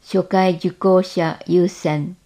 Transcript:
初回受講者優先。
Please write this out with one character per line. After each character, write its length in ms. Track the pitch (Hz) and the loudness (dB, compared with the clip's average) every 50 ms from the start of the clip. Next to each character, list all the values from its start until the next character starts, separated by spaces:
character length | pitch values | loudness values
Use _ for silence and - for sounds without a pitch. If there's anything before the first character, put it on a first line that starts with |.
初 220 | _ - - 190 180 | _ -2 -2 -2 -2
回 320 | - - 185 185 185 180 | 0 0 2 2 2 0
受 160 | 170 - 180 | 0 -4 -6
講 320 | 180 _ - 190 185 185 185 | -6 _ 2 4 4 4 2
者 360 | 185 - 185 165 160 156 - - | 0 -4 -2 -2 -2 -4 -6 -4
優 220 | - 170 180 175 185 | 0 2 2 2 2
先。 480 | - - - 165 151 151 147 165 185 _ _ | -2 -4 -4 -4 -2 -2 -4 -8 -12 _ _